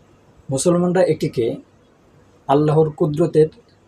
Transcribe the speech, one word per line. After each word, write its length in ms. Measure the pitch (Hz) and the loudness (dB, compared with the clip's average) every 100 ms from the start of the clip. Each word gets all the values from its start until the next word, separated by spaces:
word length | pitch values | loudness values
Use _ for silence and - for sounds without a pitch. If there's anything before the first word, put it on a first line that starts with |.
| _ _ _ _ - | _ _ _ _ -8
মুসলমানরা 520 | 135 180 175 180 180 | -2 0 0 0 0
এটিকে 520 | 175 151 160 - 117 - - _ _ _ _ _ _ _ - | 0 0 -4 -4 -4 -4 -14 _ _ _ _ _ _ _ -2
আল্লাহর 420 | 143 151 151 156 | 0 2 2 0
কুদরতের 580 | 151 165 151 165 160 156 - _ _ | 0 -4 0 0 2 0 -2 _ _